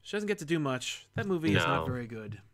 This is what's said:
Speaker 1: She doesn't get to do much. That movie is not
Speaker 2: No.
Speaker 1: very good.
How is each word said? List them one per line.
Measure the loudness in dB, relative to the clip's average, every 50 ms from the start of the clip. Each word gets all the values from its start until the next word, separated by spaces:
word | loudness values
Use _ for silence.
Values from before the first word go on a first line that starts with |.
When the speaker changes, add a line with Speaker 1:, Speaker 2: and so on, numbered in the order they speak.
Speaker 1:
She | _ -4 -4
doesn't | -2 0
get | 0 -2
to | -2 0
do | 0 2 2
much. | 2 2 0 -2 -2 -6 -8 -8 -12 _ _
That | -4 0
movie | 0 0 2 4 4 4
is | 6 4
not | 4 2 2 0
Speaker 2:
No. | -2 -2
Speaker 1:
very | -4 -6
good. | -8 -8 -8 -8 -8 -10 -12 -14 -20